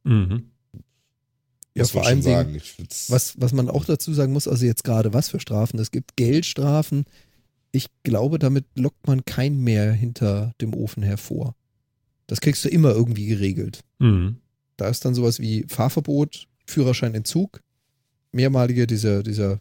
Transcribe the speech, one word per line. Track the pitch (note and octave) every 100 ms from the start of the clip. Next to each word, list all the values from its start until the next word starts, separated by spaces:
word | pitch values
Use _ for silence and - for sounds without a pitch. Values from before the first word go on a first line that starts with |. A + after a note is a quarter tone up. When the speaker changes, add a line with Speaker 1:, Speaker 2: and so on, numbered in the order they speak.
| -
Speaker 1:
Mhm. | A2 F#2 A#2 - _ _ - - _ _ _ _ _ _ _ - -
Speaker 2:
Ja, |
Speaker 3:
Muss | F2+
Speaker 2:
vor | F#2
Speaker 3:
man | -
schon |
Speaker 2:
allem | F#2+
Speaker 3:
sagen. | F2 E2+ D2+
Speaker 2:
Dingen, | D2
Speaker 3:
Ich | -
find's | - F2 - -
Speaker 2:
was, | B2 - -
was | A#2+
man | C3 B2
auch | C#3+
dazu | D#3 D#3 -
sagen | D3 C3+
muss, | C#3+ -
also | B2 A#2+
jetzt | A2+ -
gerade | A2+ A2
was | A#2 -
für | B2+
Strafen, | - G#2 A2 A2
es | A2
gibt | B2+ - -
Geldstrafen. | A#2+ D3+ E3+ - C#3+ D3+ D3+ C#3+ C#3+ _ _ _ _ _ _
Ich | C3+ - _
glaube, | C3+ G#2+ C3 D#3+
damit | C#3 C#3 - -
lockt | C3 - -
man | C3 -
keinen | - C3+ C#3+
mehr | B2 G#2+ G#2
hinter | G#2+ A#2+ A#2 G#2+ G2+ A2+ -
dem | A2
Ofen | A#2+ G#2+ -
hervor. | G2+ G2+ - - A#2+ - _ _ _ _ _ _ -
Das | A2
kriegst | D3 -
du | C#3
immer | E3+ D3+
irgendwie | A2 A#2+ G#2+ G#2
geregelt. | G#2 G2 F#2 - - - -
Speaker 1:
Mhm. | B2 G2 F#2 A#2+ _ _ _ -
Speaker 2:
Da | G2+
ist | A#2+
dann | C3 B2
sowas | A#2+ -
wie | A2+ A2 -
Fahrverbot, | - A2+ - D3 C#3+ D3 - - _ -
Führerscheinentzug, | D#3 B2+ B2 A#2+ A2 - D#3+ G3 - - _ _ _ _ _ _
mehrmalige | A#2+ C3+ C3+ B2 B2 A#2
dieser, | A2 G#2+ G2+
dieser, | G#2+ G#2 G2 G2